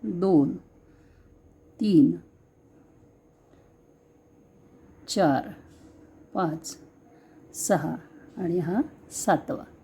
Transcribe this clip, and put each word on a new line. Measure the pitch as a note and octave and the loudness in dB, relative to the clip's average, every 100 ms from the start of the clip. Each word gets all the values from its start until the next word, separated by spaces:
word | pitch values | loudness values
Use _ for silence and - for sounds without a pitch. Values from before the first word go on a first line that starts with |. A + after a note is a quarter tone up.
दोन, | A3+ F3+ F#3+ E3+ C#3 F2+ - _ _ - - - - - - _ - - | -6 -2 4 4 4 -2 -12 _ _ -20 -20 -20 -20 -20 -20 _ -20 -4
तीन, | G#3+ F3 C3+ - - _ _ _ _ _ _ _ - _ _ _ _ _ _ _ _ _ _ _ _ _ _ _ _ - - - - | 2 6 6 2 -10 _ _ _ _ _ _ _ -20 _ _ _ _ _ _ _ _ _ _ _ _ _ _ _ _ -20 -20 -20 -8
चार, | - F3 C3 - - - - - - - - - | 0 2 2 -2 -16 -20 -20 -20 -20 -20 -20 -12
पाच, | - E3+ D#3+ - - - _ _ - _ - - | -6 -4 -6 -12 -18 -20 _ _ -20 _ -20 -20
सहा | - - F#3+ D#3+ E3+ - - - - | -12 -2 -2 -2 -8 -12 -20 -20 -10
आणि | F3+ F3 | -4 -2
हा | D#3+ G3 D#4 - - | -2 -2 -4 -8 -18
सातवा. | - - F3+ - - - - | -8 0 0 0 -10 -10 -20